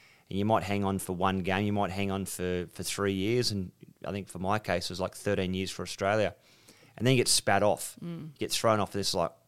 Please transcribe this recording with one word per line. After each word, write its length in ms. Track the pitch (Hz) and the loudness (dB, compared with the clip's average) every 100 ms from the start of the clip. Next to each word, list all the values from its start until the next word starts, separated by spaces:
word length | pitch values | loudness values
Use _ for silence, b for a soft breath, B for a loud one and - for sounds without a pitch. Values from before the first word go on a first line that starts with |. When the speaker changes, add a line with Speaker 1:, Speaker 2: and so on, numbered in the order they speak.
| b b - | b b -6
Speaker 1:
And 80 | 95 | -2
you 80 | 104 | 2
might 160 | 110 | 2
hang 200 | 90 101 | 2 0
on 160 | 98 98 | 0 0
for 140 | - | -2
one 280 | 90 95 95 | 0 0 2
game, 260 | 90 95 104 | 0 0 2
you 60 | |
might 160 | 104 98 | 0 -2
hang 200 | 95 98 | -2 -2
on 140 | 98 | -2
for, 400 | 92 - 90 90 85 | -4 -4 -2 -2 -4
for 100 | - | -8
three 300 | 85 - 101 | -6 0 0
years, 380 | 98 98 123 113 | 2 2 2 0
and 220 | 101 90 - - _ - | -2 -4 -10 -20 _ -8
I 40 | |
think 180 | 101 95 | -8 -8
for 100 | 85 | -6
my 200 | 92 107 | -2 -2
case, 260 | - 87 | 0 -2
it 60 | - | -2
was, 100 | 90 | -4
like, 140 | 92 | -6
thirteen 380 | - 104 98 92 | -4 -2 0 0
years 180 | 92 95 | -2 -4
for 120 | - | -6
Australia. 520 | 90 - 98 107 95 - b b b b b - | -8 -2 2 2 0 -2 b b b b b -2
And 100 | 117 | 2
then 60 | |
you 60 | 131 | 4
get 100 | - | 4
spat 340 | - - 98 | 2 4 4
off, 360 | 104 82 - - | 4 2 -4 -10
Speaker 2:
Mm. 260 | 170 170 160 | -10 -10 -12
Speaker 1:
you 100 | 135 | -8
get 120 | 101 | -4
thrown 300 | - 117 107 | 0 4 4
off 100 | 95 | 2
this, 220 | 101 95 | -2 -2
like, 200 | 95 82 - | 0 -2 -4